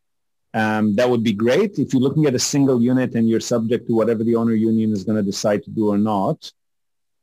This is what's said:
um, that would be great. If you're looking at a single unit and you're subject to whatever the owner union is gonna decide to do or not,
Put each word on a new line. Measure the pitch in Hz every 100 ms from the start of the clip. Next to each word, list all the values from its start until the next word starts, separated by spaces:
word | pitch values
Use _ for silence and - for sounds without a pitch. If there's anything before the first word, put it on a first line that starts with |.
| _ _ _ _ _
um, | 113 107 107 107
that | 101 127
would | 120
be | 113
great. | 101 117 147 208 -
If | 131
you're | 131
looking | 131 156
at | 147
a | 123
single | - 147 135 123
unit | 120 127 123
and | 120 113
you're | 110
subject | - 120 110 117 -
to |
whatever | 113 110 110
the | 117 117
owner | 117
union | 110 113 113 110
is | 104
gonna | 98 107
decide | 101 - 110 104
to | 101
do | 104 107
or | 101
not, | 107 101 107 160 - - _ _ _ _ _ _